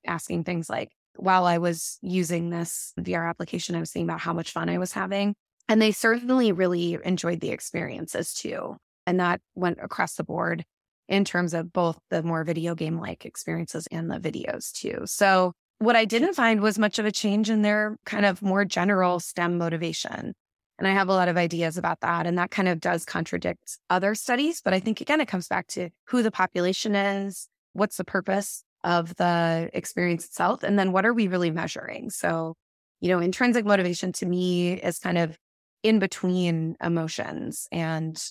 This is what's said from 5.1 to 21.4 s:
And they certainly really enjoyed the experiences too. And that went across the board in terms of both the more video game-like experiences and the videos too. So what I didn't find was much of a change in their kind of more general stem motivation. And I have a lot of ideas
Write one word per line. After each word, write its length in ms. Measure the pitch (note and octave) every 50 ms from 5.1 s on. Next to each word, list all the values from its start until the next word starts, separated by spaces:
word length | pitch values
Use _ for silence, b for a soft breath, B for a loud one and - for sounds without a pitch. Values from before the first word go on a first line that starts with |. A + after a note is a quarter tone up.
| G3 G3 G3+ G#3 G#3 - _ _ _ _ _ -
And 140 | A3 A3 A3
they 100 | G#3+ G3+
certainly 580 | - - A3+ A3+ A#3+ A#3+ B3 C4 C4 A#3+ G#3+
really 460 | F3+ F3 F#3+ F3+ F3+ E3+ F3 E3+ F3 - -
enjoyed 360 | F3+ F#3+ E3+ - E3+ F3 E3
the 100 | - -
experiences 840 | - - - - - E3 - - - - E3 - - - - - -
too. 460 | - - - - - - - - - _ _ _ _ _
And 140 | F3+ F3+ F#3
that 220 | F3+ F3 F3 - _ _ -
went 260 | F#3 F3+ F3 E3+ - -
across 320 | - - - F3+ E3+ -
the 100 | - E3+
board 400 | - E3+ E3+ F3 E3+ E3+ E3 E3 - _ _ _ _ _ _ _ -
in 160 | G3 G3 G3
terms 300 | - - F3 F3+ E3+ E3+
of 180 | E3 E3+ E3+ -
both 260 | F#3 F3 E3 D#3+ - _ -
the 120 | F3 E3 D#3+
more 200 | E3+ E3 D#3+ D#3
video 320 | D#3+ E3 E3 E3 E3+ E3+
game-like 500 | D#3+ D#3 D#3 E3 E3 E3 F#3 E3 - -
experiences 640 | - - - - E3 E3 E3 E3+ - - D#3+ E3+ - -
and 180 | E3 E3 D#3+
the 80 | D3 E3
videos 540 | E3+ D#3 - - - - - - - - -
too. 300 | - - - - - -
So 460 | G3+ - - G3+ G3 F#3+ F#3 F#3 F3+ - _ _ _ _ -
what 160 | G#3+ A3+ A#3
I 100 | A3+ A3
didn't 300 | F#3+ A3+ A#3 D4 F#4+ F4+
find 260 | D4 B3 A3+ A3 G#3
was 200 | G3+ G#3+ G3 G#3+
much 180 | G#3+ G#3 - -
of 80 | G#3
a 60 | G#3+ G3+
change 360 | - - G#3 G3 G#3+ A3 G#3+
in 140 | A3+ G#3+ G#3
their 340 | G#3 G#3 G#3+ G#3+ G#3+ G#3+ - -
kind 220 | - G#3+ G#3+ G3+
of 160 | G3+ F#3 - -
more 220 | F#3+ F#3 G3 G3+
general 560 | F#3 - F3 F3 G3+ G3+ F#3 F#3 F3+ F3+ F3
stem 360 | - - - F3+ F3 F3 F3
motivation. 800 | E3+ E3+ E3 E3 D#3+ E3+ E3 D#3+ - - - - - - - F#3+ _ _ _ _ _ _ _ _ -
And 80 | F#3+
I 60 | F#3+ F#3+
have 160 | G3 G3 F#3
a 60 | G3
lot 140 | F#3 F3+ F3+
of 80 | E3+
ideas 420 | F3+